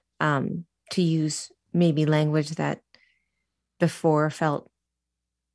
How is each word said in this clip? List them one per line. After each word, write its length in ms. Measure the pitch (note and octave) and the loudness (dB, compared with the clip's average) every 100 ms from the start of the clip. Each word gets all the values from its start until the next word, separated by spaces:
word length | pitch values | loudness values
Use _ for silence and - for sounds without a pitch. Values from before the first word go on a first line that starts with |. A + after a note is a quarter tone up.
| _ - | _ -4
um, 460 | D3+ C#3 - E3 E3+ _ - | 0 0 -2 -8 -12 _ -6
to 120 | - | 0
use 480 | E3+ D#3+ D3+ - - _ _ | 0 0 -2 -6 -12 _ _
maybe 320 | E3+ E3+ D3+ | 2 2 2
language 460 | D3+ D3+ D3+ D#3 D3 | 2 2 2 0 -2
that 300 | D#3+ D3 - _ _ _ _ _ _ _ _ _ - | -4 -6 -6 _ _ _ _ _ _ _ _ _ -2
before 500 | E3+ - E3 D3+ D3+ | -2 0 2 2 0
felt, 400 | - D#3 C#3+ - _ _ _ _ _ _ _ _ | 0 -2 -2 -8 _ _ _ _ _ _ _ _